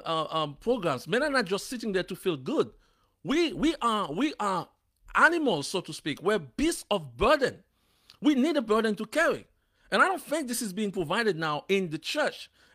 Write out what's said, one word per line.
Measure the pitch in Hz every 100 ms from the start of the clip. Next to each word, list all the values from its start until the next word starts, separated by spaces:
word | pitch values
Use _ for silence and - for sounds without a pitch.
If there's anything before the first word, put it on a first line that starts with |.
| 165
uh, | 160 156
um, | 160 151 139
programs. | 226 247 170 127 156
Men | 233
are | 302
not | 269 180
just | 196 -
sitting | 240 226
there | 185
to | 175 180
feel | 185 143
good. | 143 285 117 - _ _ _ _
We, | 160 302 320
we | 170 294 -
are, | 233 214 165
we | 165 294 -
are | 202 180 - _ _ _ -
animals, | 190 302 339 269 156 135
so | 185
to | -
speak. | - 156 120
We're | 170 214
beasts | 139 - 302 - -
of | 196 139 117
burden. | 220 302 202 92 _ _ _ _ _ -
We | 294 269
need | 311 294
a |
burden | 220 220 220 208
to | 220
carry. | 302 320 131 - _ _ _ -
And | 208
I | 339
don't | 349
think | - 311 247
this | 233
is | 220
being | 185 202
provided | 190 156 208 220 160
now | 160 147 -
in | 196 175
the | 156
church. | - 302 247 - - _ _